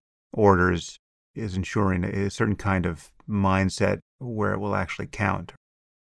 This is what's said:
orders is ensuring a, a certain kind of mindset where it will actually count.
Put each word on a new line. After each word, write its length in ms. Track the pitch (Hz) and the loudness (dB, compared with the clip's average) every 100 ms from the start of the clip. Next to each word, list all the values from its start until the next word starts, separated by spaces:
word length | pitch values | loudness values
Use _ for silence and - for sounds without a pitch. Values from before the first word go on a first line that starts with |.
| _ _ _ | _ _ _
orders 640 | - 101 92 90 85 - - _ _ _ | 4 6 6 6 2 -4 -14 _ _ _
is 220 | - 110 90 | -10 -6 -4
ensuring 480 | 92 - 98 90 | -4 0 0 0
a, 220 | 95 98 98 | -2 -2 -4
a 40 | |
certain 260 | - 113 98 | -2 -2 0
kind 300 | 101 95 87 | 0 0 0
of 240 | 82 - _ - | -4 -12 _ -6
mindset 720 | 104 98 95 95 - 98 98 - - | 0 2 2 2 0 0 0 -6 -14
where 340 | 123 110 101 | -8 -4 -2
it 60 | 101 | -2
will 160 | 104 101 | -2 -4
actually 320 | 92 - - | -4 -8 -10
count. 460 | - 98 98 87 - _ _ _ _ | -4 -2 -2 -6 -18 _ _ _ _